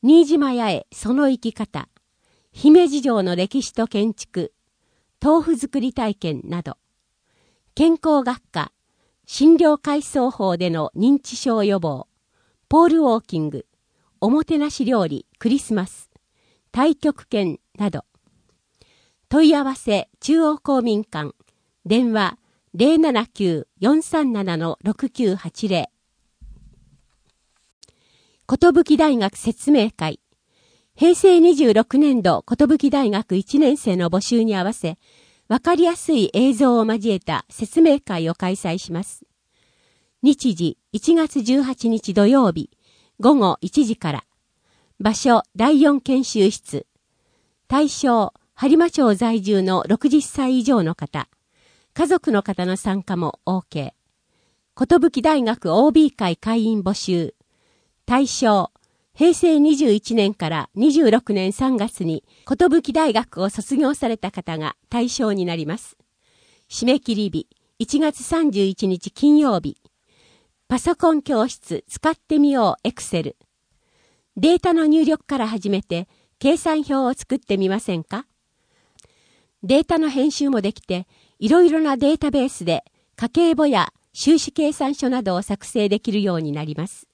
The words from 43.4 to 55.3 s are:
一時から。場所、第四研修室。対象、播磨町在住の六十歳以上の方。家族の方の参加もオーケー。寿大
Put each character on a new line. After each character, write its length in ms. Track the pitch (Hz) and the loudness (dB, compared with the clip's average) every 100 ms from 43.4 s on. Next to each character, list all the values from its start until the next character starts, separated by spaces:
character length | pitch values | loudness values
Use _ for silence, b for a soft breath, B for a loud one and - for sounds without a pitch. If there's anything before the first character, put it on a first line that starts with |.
| 196 - | 2 -2
一 240 | 196 - 240 | -4 -2 0
時 100 | 226 | -2
か 160 | 165 | -6
ら。 140 | 143 - _ _ _ _ _ _ _ | -8 -10 _ _ _ _ _ _ _
場 140 | 202 | -4
所、 300 | 220 269 233 - - | -2 2 2 0 -2
第 260 | 233 302 | 2 4
四 200 | 294 285 | 4 2
研 220 | - 269 | -2 -2
修 280 | 254 220 190 | -2 0 0
室。 340 | - - 151 - _ _ _ _ _ _ _ _ | 0 -12 -12 -12 _ _ _ _ _ _ _ _
対 200 | 269 294 | -2 0
象、 460 | - 269 233 208 _ _ _ | -2 0 0 0 _ _ _
播 220 | 269 302 | 2 4
磨 140 | 339 | 2
町 240 | - 254 202 | 2 0 2
在 260 | 233 226 | 0 -2
住 200 | 190 202 | 0 0
の 240 | 185 185 - | 0 -2 -4
六 220 | 214 294 | -4 0
十 120 | 294 | 0
歳 380 | 277 - 262 254 | -2 -6 -2 -2
以 40 | |
上 200 | 233 247 | 0 0
の 100 | 160 | 0
方。 360 | 175 147 151 127 _ _ _ _ _ _ | -6 -10 -10 -12 _ _ _ _ _ _
家 140 | - 311 | -6 0
族 240 | 349 - | 0 0
の 120 | 214 | -2
方 220 | 196 190 180 | -2 -4 -4
の 120 | 190 | -4
参 240 | - 196 | -4 -6
加 140 | 180 180 | -4 -4
も 240 | 165 - - | -4 -6 -6
オ 140 | 185 | -6
ー 60 | - | -6
ケ 260 | 156 135 _ _ _ _ _ _ _ _ - | -10 -10 _ _ _ _ _ _ _ _ -8
ー。 340 | 262 349 311 | 2 4 2
寿 120 | - | 0
大 200 | 240 | 0